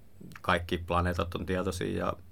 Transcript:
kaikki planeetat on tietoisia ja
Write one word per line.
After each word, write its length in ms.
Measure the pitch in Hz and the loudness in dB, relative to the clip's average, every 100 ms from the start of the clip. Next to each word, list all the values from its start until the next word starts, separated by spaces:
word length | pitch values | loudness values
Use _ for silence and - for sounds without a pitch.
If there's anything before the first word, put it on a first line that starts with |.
| - - - - | -20 -18 -16 -6
kaikki 360 | - 90 87 87 | 2 2 2 -2
planeetat 560 | 85 85 87 87 90 | 2 4 4 2 0
on 120 | 92 90 | -2 0
tietoisia 500 | 92 95 92 101 95 | 0 0 0 -2 0
ja 140 | 92 - - | -2 -4 -8